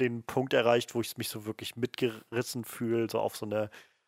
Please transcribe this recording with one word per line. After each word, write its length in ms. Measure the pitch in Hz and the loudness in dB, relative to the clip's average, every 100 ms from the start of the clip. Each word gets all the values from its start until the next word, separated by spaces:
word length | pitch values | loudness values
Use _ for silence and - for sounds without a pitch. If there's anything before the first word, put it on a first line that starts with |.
den 240 | 123 117 | 0 0
Punkt 280 | - 131 135 | -2 0 4
erreicht, 420 | 131 117 120 - | 4 6 6 4
wo 60 | - | -4
ich 160 | - - | -4 -4
mich 120 | 110 | -6
so 180 | 110 107 | -6 -8
wirklich 300 | - 104 120 | -8 -8 -4
mitgerissen 880 | 123 - 123 110 - 117 - 123 | -4 0 -2 -2 -4 -2 -2 -4
fühle, 440 | 110 - 117 117 113 | -8 -4 0 2 2
so 120 | 113 | 0
auf 160 | 110 - | 0 -2
so 100 | 107 | -2
eine, 240 | 107 104 - - _ | -2 -2 -6 -20 _